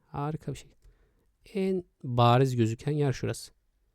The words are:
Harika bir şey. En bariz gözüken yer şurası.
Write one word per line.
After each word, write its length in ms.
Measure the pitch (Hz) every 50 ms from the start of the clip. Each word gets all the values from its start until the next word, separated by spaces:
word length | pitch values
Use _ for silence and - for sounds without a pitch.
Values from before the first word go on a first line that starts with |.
| _
Harika 460 | _ - 143 143 147 156 - - - 135
bir 60 | -
şey. 120 | - - _ _ _ _ _ _ _ _ _ _ _ _ _ _ _ - -
En 300 | 190 190 190 190 185 175 _ _ _ -
bariz 540 | 131 120 120 120 120 120 127 135 135 123
gözüken 360 | 120 113 110 117 - - 143 151
yer 200 | 151 143 139 117
şurası. 400 | - - 110 110 - - - _ _ _ _ _ _ _ _